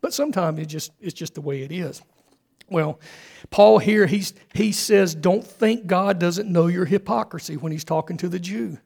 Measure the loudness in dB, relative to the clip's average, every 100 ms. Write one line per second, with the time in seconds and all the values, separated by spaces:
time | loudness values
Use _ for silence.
0 | -4 -2 -2 0 -2 -2 -6 -8 -12 _
1 | -14 -10 -12 -10 -8 -8 -8 -8 -8 -10
2 | _ _ _ _ _ _ _ -2 -2 -4
3 | -14 -20 -20 -20 -8 6 8 8 4 4
4 | 4 2 -2 -10 _ -2 0 0 2 4
5 | 4 0 2 2 -2 -2 0 0 0 0
6 | 2 0 0 -2 0 2 2 2 0 0
7 | 0 -2 -2 -8 -10 -8 -8 -8 -4 -4
8 | -4 -6 -6 -6 -8 -6 -8 -10